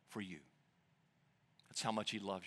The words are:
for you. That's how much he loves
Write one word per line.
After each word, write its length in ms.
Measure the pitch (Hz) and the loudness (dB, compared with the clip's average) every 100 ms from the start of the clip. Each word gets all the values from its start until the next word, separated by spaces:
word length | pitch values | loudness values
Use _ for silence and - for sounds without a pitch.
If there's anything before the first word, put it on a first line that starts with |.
| - | -8
for 120 | 110 | -4
you. 180 | 95 78 - - _ _ _ _ _ _ _ _ _ - - | -4 -6 -12 -20 _ _ _ _ _ _ _ _ _ -20 -8
That's 140 | - | 0
how 80 | 117 | 2
much 220 | 110 104 | 2 2
he 80 | 107 | 0
loves 260 | 98 95 | 0 -2